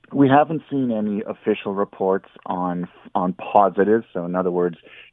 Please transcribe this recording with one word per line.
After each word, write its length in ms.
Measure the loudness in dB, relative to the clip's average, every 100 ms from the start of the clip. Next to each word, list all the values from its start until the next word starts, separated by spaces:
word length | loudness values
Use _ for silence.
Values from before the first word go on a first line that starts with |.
| -6
We 160 | 2 6
haven't 360 | 6 4 -2 -4
seen 200 | -4 -2
any 320 | -2 -2 -4
official 520 | -6 -6 -4 -4 -4
reports 560 | -4 -4 -2 -2 -2 -4 -18 -10
on, 420 | -6 -4 -4 -8 -12 -8
on 200 | -4 -4
positives. 720 | -6 0 2 2 2 2 2 0
So 100 | -8
in 100 | -6
other 160 | -2 -2
words, 280 | 0 -2 -4 -20 -20 -20